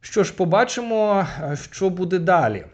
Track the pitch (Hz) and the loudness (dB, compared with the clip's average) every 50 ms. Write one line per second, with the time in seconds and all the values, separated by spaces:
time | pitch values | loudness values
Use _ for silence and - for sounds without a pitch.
0 | - - - 214 196 - - - 190 170 170 202 247 247 - - 240 233 226 220 | -18 -4 0 0 0 0 0 -2 0 2 4 2 2 2 -2 -8 -6 -2 0 0
1 | 214 208 202 196 190 131 - 131 156 143 143 143 - - - - 190 190 180 175 | 2 2 2 0 0 -2 -6 -8 -6 -6 -6 -8 -8 -14 -6 -2 -2 -2 0 0
2 | 185 170 180 180 170 165 185 170 143 113 107 98 85 - | -4 -2 -2 0 2 4 4 4 4 2 0 -2 -8 -12